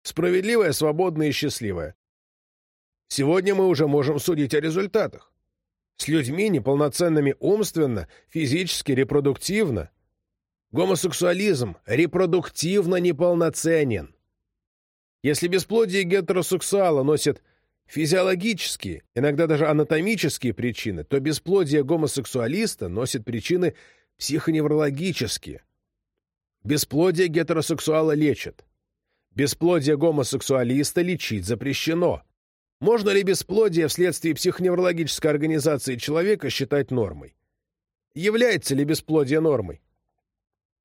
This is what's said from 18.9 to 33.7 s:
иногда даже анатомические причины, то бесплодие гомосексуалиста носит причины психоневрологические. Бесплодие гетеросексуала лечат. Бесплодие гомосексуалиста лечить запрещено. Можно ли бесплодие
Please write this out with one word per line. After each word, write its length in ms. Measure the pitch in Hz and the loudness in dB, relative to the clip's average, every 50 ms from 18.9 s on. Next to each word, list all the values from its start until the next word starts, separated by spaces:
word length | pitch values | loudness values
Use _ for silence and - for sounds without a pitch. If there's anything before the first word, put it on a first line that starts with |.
| 82 - _ _ - | -10 -10 _ _ -4
иногда 320 | 117 131 147 143 139 165 | 0 0 0 2 2 2
даже 200 | 156 160 143 160 | 2 2 2 2
анатомические 840 | 151 151 151 151 - 160 156 170 208 226 185 - 147 - - - 123 104 | 2 2 2 2 2 2 0 0 0 -2 0 0 -2 -2 -2 -4 -4 -4
причины, 500 | - 117 123 107 - - 113 92 80 76 | -2 -4 -4 -4 -4 -6 -6 -6 -6 -6
то 160 | - - 139 | -2 -2 -2
бесплодие 640 | 131 156 151 - - 165 190 196 180 139 147 151 139 | 0 0 -4 -4 -2 0 2 2 2 2 2 0 2
гомосексуалиста 1080 | 131 170 165 156 139 - 143 117 - - 127 117 117 151 202 226 202 - - 107 87 | 2 0 0 0 -2 -2 -4 -6 -4 -4 -4 -2 -2 -2 -2 -2 -4 -4 -6 -8 -6
носит 360 | 87 107 127 131 - 131 107 | -4 -4 -4 -4 -4 -6 -6
причины 500 | - 117 113 - - 175 180 180 160 - - - - _ _ _ _ _ - | -6 -8 -6 -2 -2 0 0 0 0 -2 -4 -18 -20 _ _ _ _ _ -10
психоневрологические. 1400 | - - 139 156 - - 160 156 151 147 151 151 151 147 139 139 175 190 160 - 120 - - - - - - - _ _ _ _ _ _ _ _ _ _ _ _ _ _ _ _ _ _ _ _ - | -8 -4 -4 -2 -2 0 0 0 2 2 2 2 0 0 -2 -2 -4 -4 -4 -4 -4 -6 -6 -8 -10 -12 -18 -18 _ _ _ _ _ _ _ _ _ _ _ _ _ _ _ _ _ _ _ _ -4
Бесплодие 640 | 104 147 147 - - 131 143 170 185 170 160 185 175 | -2 -2 -2 -2 -2 0 2 2 2 2 2 0 0
гетеросексуала 840 | 151 170 165 156 170 160 143 - 160 131 - - 156 156 160 160 151 | 2 0 0 0 -2 -2 0 -2 -4 -4 0 0 0 2 2 2 2
лечат. 540 | 143 151 147 127 - - - - _ _ _ _ _ _ _ _ _ _ _ _ _ _ _ | 2 2 2 0 0 -4 -14 -14 _ _ _ _ _ _ _ _ _ _ _ _ _ _ _
Бесплодие 680 | - 98 139 139 - - 160 170 180 165 135 143 151 | -4 -2 -2 -2 -2 0 2 2 2 2 2 2 2
гомосексуалиста 1040 | 139 151 170 156 147 131 - - 135 - - 139 131 123 120 127 139 147 - - 175 | 2 4 2 2 2 0 -2 -2 -4 -2 0 0 0 2 2 0 0 0 0 0 0
лечить 460 | 175 180 185 156 - - 113 101 87 | 0 0 -2 -4 -4 -4 -4 -4 -4
запрещено. 760 | 95 117 104 - 139 135 - - 160 160 170 175 160 - - - _ _ _ _ _ _ _ _ _ _ - | -4 -4 -4 -4 -4 -4 -4 -2 -2 0 0 0 0 0 -2 -8 _ _ _ _ _ _ _ _ _ _ -2
Можно 280 | 131 190 233 233 202 202 | 2 2 2 2 2 2
ли 140 | 196 196 196 | 2 2 4
бесплодие 680 | 185 190 - - - 185 214 220 208 | 2 0 0 0 -2 0 2 2 2